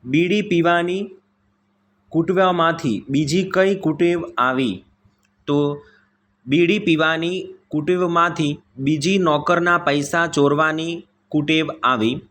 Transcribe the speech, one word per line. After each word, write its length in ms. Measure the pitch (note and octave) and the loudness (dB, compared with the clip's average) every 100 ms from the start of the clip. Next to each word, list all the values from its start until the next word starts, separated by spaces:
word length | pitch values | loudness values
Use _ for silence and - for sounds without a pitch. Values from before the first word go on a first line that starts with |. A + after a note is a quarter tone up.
બીડી 380 | B2 C#3+ F3 G#3 | 0 0 2 0
પીવાની 680 | G#3 E3+ E3+ F3 F3 F#3 G3 - _ _ _ _ _ _ _ _ _ | 0 0 2 2 0 -4 -8 -14 _ _ _ _ _ _ _ _ _
કુટેવમાંથી 960 | D#3 E3 F#3 F#3 F3 E3 E3 C3+ G2 - | -2 0 2 2 2 0 0 -2 -4 -2
બીજી 400 | C#3 D3 E3+ F#3+ | -2 0 0 0
કઈ 220 | F#3 F#3+ G3 | 2 2 2
કુટેવ 480 | D3+ D3 F3 F3 E3 - | -2 0 0 0 -4 -2
આવી? 480 | B2 C3 B2+ F#2 _ _ _ _ _ _ - | 0 0 -2 -4 _ _ _ _ _ _ -2
તો 340 | C#3+ C#3+ C#3+ - _ _ _ _ _ B2 | 0 0 -4 -14 _ _ _ _ _ -2
બીડી 320 | D3 E3+ G#3 | 2 2 2
પીવાની 680 | G3 D#3 D#3 D#3+ E3+ F#3 - - _ | 2 2 2 0 -4 -6 -10 -18 _
કુટેવમાંથી 960 | D3+ D3+ F3+ F3+ E3+ E3+ E3+ D3+ D3 _ - | -6 -2 -2 0 2 0 0 -4 -4 _ -6
બીજી 400 | C3+ D#3 D3+ G3 | -2 -2 0 0
નોકરના 600 | F3 D3 D3 E3+ F3 F3 | 2 0 2 0 2 0
પૈસા 500 | E3+ D3 C#3+ E3+ E3 | 2 -2 -2 -2 -2
ચોરવાની 800 | D3 C#3+ D3 D#3 D#3 E3 E3+ - _ _ | 2 2 2 0 -2 -6 -8 -12 _ _
કુટેવ 400 | D3+ D3 D#3+ D#3 - | -4 0 0 0 -2
આવી. 380 | A#2+ B2+ A2 C#3+ - | 0 2 0 -2 -10